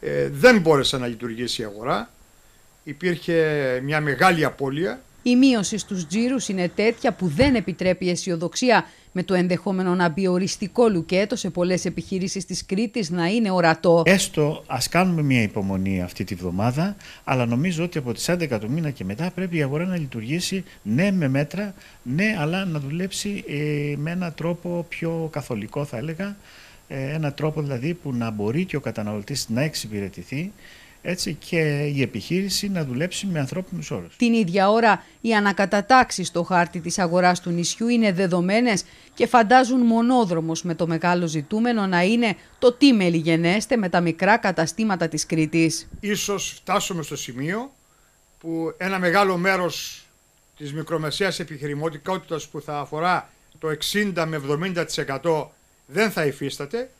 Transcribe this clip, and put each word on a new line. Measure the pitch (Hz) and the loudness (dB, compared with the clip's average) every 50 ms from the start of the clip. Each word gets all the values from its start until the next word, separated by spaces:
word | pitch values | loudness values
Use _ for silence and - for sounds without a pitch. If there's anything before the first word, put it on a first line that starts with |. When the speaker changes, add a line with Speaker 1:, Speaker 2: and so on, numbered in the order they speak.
Speaker 1:
ε, | - 139 143 143 139 139 | -4 -4 -2 0 -2 -2
δεν | 139 139 143 247 254 214 | -2 6 8 8 8 8
μπόρεσε | 170 160 156 139 127 - - 135 | 6 6 4 4 4 2 0 -2
να | 123 123 | -4 -4
λειτουργήσει | 117 107 117 123 113 113 123 117 - - | -8 -8 -8 -10 -6 -6 -6 -6 -4 -6
η | 120 | -6
αγορά. | 107 101 104 110 127 160 202 226 233 _ _ - _ _ _ _ - _ _ _ _ _ _ _ | -8 -8 -8 -4 -4 -2 -4 -4 -8 _ _ -20 _ _ _ _ -20 _ _ _ _ _ _ _
Υπήρχε | - 143 - - 180 175 - - - 170 165 160 156 151 147 139 131 127 127 127 | -14 -12 -4 -2 -2 -2 -2 -2 0 2 2 2 2 2 0 0 0 -2 -2 -2
μια | 139 151 156 | -2 -2 0
μεγάλη | 151 147 139 127 180 190 185 165 156 | 0 0 0 4 4 4 4 4 2
απώλεια. | 135 - - 139 135 135 147 170 202 233 262 - - _ - - | 0 0 -2 -4 -4 -2 -2 -4 -4 -6 -8 -14 -20 _ -6 0
Speaker 2:
Η | 247 247 | 2 4
μείωση | 247 262 277 254 226 190 - - 202 | 6 6 6 6 4 0 -2 -4 -6
στους | - - 208 185 175 143 | -6 -6 -6 -6 -6 -4
τζίρους | 165 214 233 247 269 262 - - | -2 0 0 0 0 -2 -4 -4
είναι | 208 190 180 175 | -4 -2 -2 -2
τέτοια | 170 - 202 226 240 - - 269 214 | -2 0 0 0 0 0 -2 -2 -2
που | - 185 180 | 0 -2 -2
δεν | 139 151 262 - 269 | 2 4 4 4 4
επιτρέπει | 233 180 - 180 - 175 185 185 180 185 180 | 2 0 -2 -6 -2 0 0 0 0 0 -2
αισιοδοξία, | 175 170 - - 175 165 170 170 - - - 254 226 190 165 - - - _ - _ | -2 -2 -2 -4 -4 -2 -4 -4 -4 0 2 4 4 4 2 -2 -12 -20 _ -8 _
με | 180 180 | -6 -2
το | - 196 | 0 2
ενδεχόμενο | 180 180 180 180 175 - 208 196 185 185 185 175 | 2 2 2 0 -2 -2 -2 -2 0 0 0 2
να | 185 180 175 | 2 2 0
μπει | 151 165 196 185 | 0 0 0 2
οριστικό | 180 180 190 175 - - - 180 - - 254 233 | 2 2 0 -2 -4 -6 -8 -8 0 2 2 4
λουκέτο | 208 170 160 - 180 180 202 208 - | 4 2 0 0 0 0 2 0 -2
σε | 214 - 196 | -4 -4 -6
πολλές | 151 180 175 180 185 175 - | -2 -2 0 0 0 0 -2
επιχειρήσεις | 185 165 - 165 - - 190 180 190 - 196 180 | -4 -6 -6 -6 -4 -4 -4 -4 -4 -4 -6 -8
της | - 185 170 - | -8 -8 -10 -6
Κρήτης | - - 185 226 233 - 247 208 147 | -4 -2 -2 -2 -2 -2 -4 -4 -2
να | 170 180 165 | -2 -2 0
είναι | 170 202 233 233 202 | 0 2 2 0 2
ορατό. | 185 185 175 165 160 160 - 185 170 170 165 | 2 4 4 4 4 4 4 6 6 6 6
Speaker 3:
Έστω, | 156 190 190 - - - - 151 147 147 - - - | 6 4 4 4 -2 0 0 0 0 0 -4 -8 -8
ας | 139 - 131 - | -6 -4 -4 0
κάνουμε | - 165 185 190 175 160 | 2 2 2 4 2 2
μια | 151 139 131 123 | 2 4 4 4
υπομονή | 113 101 - 110 98 95 98 95 95 98 98 92 | 4 2 0 -2 -2 -2 0 0 0 0 0 0
αυτή | 90 87 - - 104 | -2 -4 -4 -8 -6
τη | 92 107 | -6 -6
βδομάδα, | 82 90 90 87 92 104 120 123 139 165 196 208 202 - - - - - | -6 -6 -4 -2 0 0 0 0 0 -2 -2 -4 -8 -14 -20 -20 -18 -4
αλλά | - 143 131 123 | -2 0 0 2
νομίζω | 117 117 120 147 190 180 156 165 | 0 0 0 0 -2 -2 -2 -4
ότι | 175 - 160 | -4 -4 -6
από | 139 123 113 | -6 -6 -6
τις | - - - | -6 -2 -2
έντεκα | 170 180 165 147 127 107 | -2 -2 -2 -2 -2 -4
του | 107 107 | -4 -4
μήνα | 131 165 170 147 | -4 -2 -2 -4
και | 127 - 101 | -6 -6 -6
μετά | 92 101 110 160 180 - | -8 -6 -4 -6 -6 -4
πρέπει | - 185 185 170 165 | -6 -6 -4 -2 -2
η | |
αγορά | 147 135 135 151 170 | -2 -2 -2 -4 -4
να | 185 185 175 | -4 -4 -4
λειτουργήσει, | 156 131 - 123 107 113 147 170 180 - - 190 180 - - - _ | -6 -6 -8 -8 -6 -4 -4 -4 -4 -4 -6 -6 -8 -10 -18 -14 _
ναι, | 101 107 127 180 202 | -2 0 2 2 2
με | 196 190 160 135 | 2 2 2 2
μέτρα, | 131 135 147 151 - 180 208 208 190 - - - - - - | 2 0 0 -2 -4 -8 -8 -8 -8 -14 -20 -20 -20 -18 -8
ναι, | 120 127 156 196 220 214 175 | -4 -2 0 0 0 0 0
αλλά | 147 151 170 190 196 | -2 -2 -2 -2 -4
να | 190 160 147 | -4 -4 -4
δουλέψει, | 139 135 147 170 185 190 - - - 202 202 202 - - | -6 -6 -6 -6 -6 -6 -6 -6 -6 -6 -6 -8 -8 -8
ε, | 160 143 151 151 151 151 147 147 147 143 | -6 -4 -2 -2 -2 -2 -2 -4 -4 -4
με | 147 156 | -4 -6
έναν | 170 185 185 175 151 | -4 -4 -6 -6 -6
τρόπο | - 151 165 175 175 - 180 175 175 165 165 | -6 -4 -4 -4 -4 -6 -6 -6 -6 -6 -8
πιο | - - - 165 165 165 165 156 | -10 -6 -6 -4 -4 -4 -6 -6
καθολικό, | 156 147 143 - 127 104 101 110 - 147 143 | -6 -8 -8 -6 -6 -6 -6 -6 -6 -6 -6
θα | 147 - 113 | -6 -6 -8
έλεγα, | 147 156 165 160 190 202 202 202 - - - - - - - - _ _ | -8 -8 -8 -8 -8 -8 -8 -12 -18 -20 -20 -20 -20 -20 -20 -20 _ _
ε, | - 135 135 135 147 | -8 -8 -6 -4 -4
έναν | 160 156 143 139 | -2 -2 -4 -4
τρόπο | - 143 156 151 156 | -2 -4 -4 -2 -2
δηλαδή | 151 143 139 117 120 160 175 | -4 -4 -4 -4 -4 -4 -6
που | 175 - 147 131 | -4 -6 -6 -4
να | 120 117 113 | -2 -2 -2
μπορεί | 110 104 101 104 113 156 185 | -2 -2 -2 0 0 0 -2
και | 185 - | -2 -4
ο | 143 | -6
καταναλωτής | - 120 113 - 107 107 107 107 101 - 143 131 - - | -4 -4 -6 -4 -6 -4 -6 -6 -6 -6 -8 -8 -6 -4
να | 113 117 | -2 0
εξυπηρετηθεί, | 143 160 151 - - 110 107 104 101 95 95 - 87 - - 139 170 196 208 - - - - - - - - _ _ | 0 -2 -2 -6 -10 -8 -6 -6 -6 -6 -8 -12 -12 -8 -8 -6 -6 -8 -10 -14 -20 -20 -20 -20 -20 -20 -20 _ _
έτσι, | - 175 180 - - 165 | -6 -4 -4 -4 -6 -8
και | 147 - - - 165 160 151 147 143 147 147 143 | -10 -8 -4 0 2 2 2 2 0 -2 -2 0
η | 139 | 0
επιχείρηση | 135 110 - 220 - - 165 185 196 202 185 - - 202 | 0 0 0 -6 -4 -2 -2 -2 -2 -2 -2 -4 -4 -2
να | 196 180 160 | -2 -2 -4
δουλέψει | 135 123 123 156 185 - - - | -2 -2 -4 -4 -4 -4 -6 -6
με | 202 180 156 | -4 -2 -2
ανθρώπινους | 139 131 - 185 185 - - 165 151 - | -2 -2 -4 -6 -8 -6 -8 -10 -8 -6
όρους. | - 104 87 - - | -8 -8 -8 -10 -4
Speaker 2:
Την | _ 247 233 226 | _ 2 2 4
ίδια | 226 220 170 170 196 190 196 | 2 2 2 2 2 4 4
ώρα, | 214 226 233 226 202 180 - - - _ | 4 4 6 4 4 2 0 -12 -20 _
οι | - 226 226 | -2 2 2
ανακατατάξεις | 208 208 208 196 - 202 190 214 202 196 - 262 254 247 - - - 185 - | 4 4 4 4 2 0 2 2 0 4 6 6 6 6 6 0 -6 -6 -4
στο | - 170 175 | -2 -4 -2
χάρτη | - 185 175 175 170 - 185 | 2 2 2 2 2 -2 -8
της | 160 170 180 - | -8 -6 -2 0
αγοράς | 190 170 165 180 180 180 180 180 | 0 2 2 4 4 4 4 2
του | - 180 | 0 -4
νησιού | 175 170 175 - - - 226 233 | -2 -2 -2 -4 -4 -2 0 0
είναι | 240 240 226 214 | 2 4 4 2
δεδομένες | 190 170 196 185 170 180 170 180 196 220 247 247 214 170 - - - - - - _ | 2 2 0 2 2 2 2 2 2 2 4 4 2 0 -2 -6 -18 -20 -20 -20 _
και | - 240 226 | -2 -2 4
φαντάζουν | - 247 233 196 254 254 254 220 254 262 | 4 4 6 8 8 6 6 6 4 4
μονόδρομος, | 247 233 226 226 233 240 262 254 233 185 175 165 160 165 160 160 - | 4 4 4 4 4 4 4 4 4 2 0 -2 -2 -2 -4 -4 -4
με | 180 165 | -4 -2
το | 160 180 165 | -2 -2 -2
μεγάλο | 165 160 - 175 175 180 175 165 | 0 0 2 2 2 2 0 0
ζητούμενο | 151 160 143 - - 214 226 247 240 220 202 190 | -2 -4 -6 -2 -2 0 0 0 0 0 0 2
να | 185 175 175 | 2 2 2
είναι | 185 226 233 240 220 185 - - - - _ | 4 2 2 2 0 0 -4 -8 -20 -10 _
το | - 254 | 4 4
τι | 247 - - 285 254 | 4 8 6 6 8
μελιγενέστε | 214 185 175 170 165 160 160 165 160 170 170 180 214 - - 262 233 | 8 4 4 2 2 2 2 2 4 4 4 2 2 0 0 0 0
με | 208 180 | 0 2
τα | 175 185 | 2 2
μικρά | 175 170 160 165 190 185 208 226 | 2 2 0 0 4 4 4 4
καταστήματα | - 208 180 - 160 156 - - 220 220 196 175 170 165 | 4 0 0 0 -2 -2 -2 -2 0 0 0 0 0 -2
της | 156 151 - | -2 -4 -4
Κρήτης. | - - 160 156 151 151 165 165 160 151 - - - - - | -2 0 0 0 2 2 2 2 2 2 -2 -8 -12 -18 -10
Speaker 1:
Ίσως | - 202 208 - - - 202 190 - - - | -4 -4 -4 -4 -2 -4 -4 -4 -4 -8 -10
φτάσουμε | - _ - 185 202 185 - 196 170 151 | -12 _ -2 0 0 0 -2 -6 -6 -6
στο | - 151 | -8 -8
σημείο | 139 - - 123 123 135 156 185 220 247 277 _ _ _ _ _ _ _ _ _ _ _ _ _ _ | -10 -10 -10 -8 -6 -6 -4 -4 -4 -6 -8 _ _ _ _ _ _ _ _ _ _ _ _ _ _
που | - 160 165 165 165 160 160 - | -10 -8 -6 -4 -4 -6 -6 -6
ένα | 185 190 196 185 | -6 -4 -2 0
μεγάλο | 180 175 170 196 202 190 190 175 | 0 4 4 4 4 4 2 0
μέρος | 175 190 190 185 180 170 139 - - - - - - _ _ _ _ _ _ _ _ _ _ _ | 2 0 0 2 0 -2 -4 -6 -10 -12 -14 -16 -20 _ _ _ _ _ _ _ _ _ _ _
της | 147 143 139 | -14 -10 -8
μικρομεσαίας | 156 151 - 165 160 160 151 135 - 202 190 170 - | -8 -6 -4 -4 -4 -2 -4 -4 -2 -2 -2 -2 -4
επιχειρηματικότητας, | 180 147 165 135 131 147 147 143 151 165 151 151 - - 190 185 - - 165 151 143 - | -8 -10 -10 -10 -8 -6 -6 -4 -4 -6 -6 -6 -6 -6 -6 -6 -4 -6 -8 -8 -8 -10
που | _ 156 | _ -14
θα | 143 - 151 147 | -10 -8 -8 -8
αφορά | 143 131 - 151 165 180 180 156 - - _ _ _ _ _ - | -8 -6 -6 -2 0 2 2 0 -2 -6 _ _ _ _ _ -8
το | - 160 | -6 -4
εξήντα | 156 147 - - - 202 208 202 185 165 165 | -4 -4 -4 -2 0 0 0 0 0 -2 -2
με | 156 160 | -2 -2
εβδομήντα | 156 135 135 147 147 170 190 185 170 165 | -6 -2 -2 -2 0 0 -2 -2 -4 -4
τοις | 156 - - | -4 -4 -6
εκατό, | 147 123 139 135 - 131 160 151 143 - _ _ _ _ _ _ _ | -4 -4 -4 -4 0 0 0 0 0 -6 _ _ _ _ _ _ _
δεν | _ 135 175 220 220 | _ -2 0 0 0
θα | - - 165 | 0 0 -2
υφίσταται. | 143 135 - 143 139 135 - 147 143 - 233 247 262 _ _ | -2 -2 -2 -6 -8 -6 -8 -10 -8 -8 -8 -8 -8 _ _